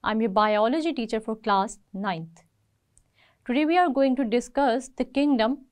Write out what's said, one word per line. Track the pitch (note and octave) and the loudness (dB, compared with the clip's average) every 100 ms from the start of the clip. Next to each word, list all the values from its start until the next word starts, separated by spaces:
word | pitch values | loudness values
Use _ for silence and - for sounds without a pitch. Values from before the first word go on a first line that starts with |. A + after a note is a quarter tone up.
I | - | -2
am | A3 | -2
your | A3 G3 | 0 2
biology | G#3+ G#3 A3+ D4+ D#4+ C#4 | 2 2 2 0 -2 -4
teacher | A3+ A3 A3 | -4 -4 -6
for | A3 - | -8 0
class | G3 G3+ - _ F#3+ G3+ | 0 0 -8 _ -8 -6
ninth। | E3+ E3 - _ _ _ _ _ _ _ _ _ _ - | -6 -8 -18 _ _ _ _ _ _ _ _ _ _ -4
Today | B3 D4+ | -2 2
we | F4 | 2
are | F4+ C4 | 2 2
going | C4+ B3+ | 2 2
to | B3 A#3+ | 0 -2
discuss | A#3+ - C#4 A#3 B3+ - | -2 -2 0 0 -6 -8
the | B3 - | -6 0
kingdom | D4 C4 A3 C#4 - | 0 2 0 -2 -8